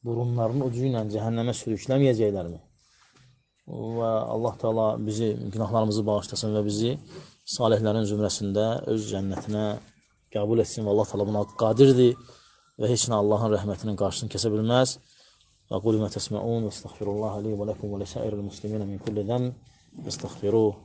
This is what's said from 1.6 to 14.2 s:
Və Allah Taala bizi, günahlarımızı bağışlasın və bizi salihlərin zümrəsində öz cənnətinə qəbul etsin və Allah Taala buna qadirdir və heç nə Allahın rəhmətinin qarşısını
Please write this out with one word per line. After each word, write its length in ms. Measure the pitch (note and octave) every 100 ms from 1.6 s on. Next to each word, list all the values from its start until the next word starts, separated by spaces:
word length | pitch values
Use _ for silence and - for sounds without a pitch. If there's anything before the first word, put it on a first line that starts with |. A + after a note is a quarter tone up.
| - G#2 - C3 C#3 A2+ G#2+ G2 E2+ E2+ _ _ _ _ _ _ - _ _ _ -
Və 420 | - A2+ A#2 A2+ A2 A#2
Allah 200 | A2+ A#2 -
Taala 280 | A2+ A2+ A2 A#2
bizi, 300 | G#2+ G#2+ A2+ A2 A2+
günahlarımızı 520 | A2+ A2 A2+ A2 G#2 G#2
bağışlasın 440 | G#2 - G2 A2+ G#2+
və 60 |
bizi 260 | G#2 G2+ A2+ C#3+ - - - _ -
salihlərin 600 | - A#2 G#2+ A2 A2 G#2+
zümrəsində 560 | G#2 G#2+ - G2+ G2 A2 A2+ -
öz 160 | A2 G#2+
cənnətinə 540 | G2 G2 F#2 - G#2 G#2+ G#2+ - _ _ _ _
qəbul 300 | G#2+ G#2 A#2
etsin 220 | G#2+ - G#2+
və 40 |
Allah 140 | G#2 G#2
Taala 140 | G2+ G2+
buna 140 | G#2 G2+ -
qadirdir 540 | A2 A2 C3+ B2+ B2 B2 - - _ _ _ -
və 80 | G#2+
heç 160 | A#2+ -
nə 60 |
Allahın 400 | A2 G#2 G#2 A2+ G#2
rəhmətinin 420 | G2+ G2 A2+ G2
qarşısını 280 | G2 -